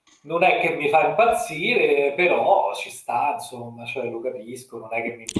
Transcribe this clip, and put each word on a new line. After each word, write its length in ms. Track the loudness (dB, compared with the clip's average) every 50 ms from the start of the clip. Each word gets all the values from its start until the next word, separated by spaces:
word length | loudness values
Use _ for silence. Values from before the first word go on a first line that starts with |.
| _ _ _ _ _
Non 200 | -4 0 4 4
è 160 | 4 4 2
che 160 | 0 -2 -2
mi 120 | -2 0 2
fa 180 | 4 4 4 4
impazzire, 1040 | 4 4 4 4 4 2 -2 -6 -6 -4 -2 0 2 4 4 4 4 4 2 2 2
però 580 | 2 2 2 2 2 4 4 4 4 4 0 -2
ci 140 | -6 -10 -12
sta, 420 | -14 -12 -8 -4 -2 0 0 -2 -2
insomma, 520 | -4 -8 -12 -12 -12 -12 -14 -14 -14 -12
cioè 220 | -8 -8 -6 -6 -6
lo 100 | -6 -6
capisco, 580 | -6 -6 -8 -8 -12 -14 -14 -16 -16 -16 -16
non 160 | -16 -12 -8 -8
è 80 | -6
che 140 | -6 -6 -8
mi 100 | -10 -12 -4 -4